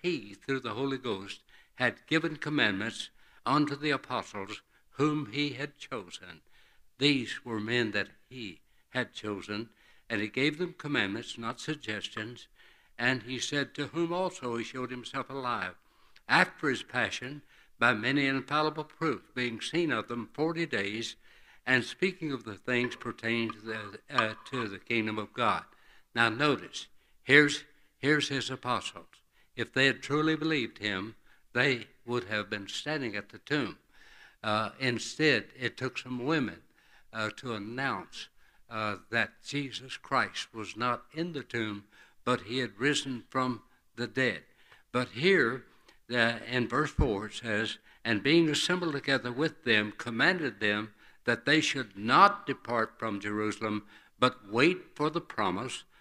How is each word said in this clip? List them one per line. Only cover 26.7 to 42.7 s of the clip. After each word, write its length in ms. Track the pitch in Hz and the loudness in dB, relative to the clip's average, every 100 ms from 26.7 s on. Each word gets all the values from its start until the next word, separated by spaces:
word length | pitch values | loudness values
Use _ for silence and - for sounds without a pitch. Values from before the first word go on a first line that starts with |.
| - - - _ _ | -12 -14 -20 _ _
here's, 420 | - 143 147 - - - _ _ | 8 8 8 2 -8 -20 _ _
here's 300 | 135 151 139 | 2 2 2
his 200 | 139 117 | -4 -4
apostles. 560 | 131 123 117 - 95 82 - _ _ _ | -6 -2 -2 -4 -12 -18 -20 _ _ _
If 200 | - 113 | -6 -2
they 100 | 131 | 4
had 180 | 135 127 | 4 4
truly 320 | - 147 156 | 0 0 2
believed 440 | 156 160 151 113 - | 0 0 0 -2 -4
him, 380 | 104 95 107 - _ - _ | -4 -2 -4 -10 _ -20 _
they 360 | 123 139 120 107 _ 117 | 0 2 0 -4 _ -4
would 180 | 120 | -4
have 240 | 101 107 101 | -2 -4 -4
been 200 | 107 98 | -6 -6
standing 480 | - 147 156 120 101 | -8 -4 -4 -4 -6
at 120 | - | -10
the 100 | 104 | -18
tomb. 400 | - 147 107 - _ - - - - _ | -4 -2 -2 -6 _ -20 -20 -20 -20 _
Uh, 280 | 110 107 107 - | -2 0 0 -2
instead, 680 | 131 113 - - 156 117 - 127 | -2 0 -4 2 4 4 0 -6
it 180 | 120 - | -6 -4
took 220 | 107 - | -6 -6
some 260 | 127 123 | -6 -4
women, 380 | 127 160 110 85 - _ _ - - | 0 0 0 -4 -16 _ _ -20 -14
uh, 180 | 110 107 - | -6 -4 -4
to 180 | 127 | -8
announce, 760 | 110 101 123 135 101 82 - - _ - _ - | -8 -6 -4 -2 -2 -6 -14 -16 _ -20 _ -12
uh, 260 | 113 107 95 - | -6 -4 -4 -2
that 320 | 117 104 - | 0 0 -4
Jesus 520 | - 143 135 110 131 - | -8 -6 -6 -10 -12 -14
Christ 580 | - 135 104 - - | 0 2 2 -2 -10
was 220 | 113 101 104 | -10 -10 -2
not 280 | 123 117 - | -2 -2 -6
in 200 | 156 175 | -8 -6
the 100 | 147 | -6
tomb, 420 | - 117 110 101 - - - _ | -4 -2 -2 -4 -10 -20 -20 _
but 180 | - 123 | 0 0
he 160 | 104 127 | 0 -4
had 200 | 120 | -4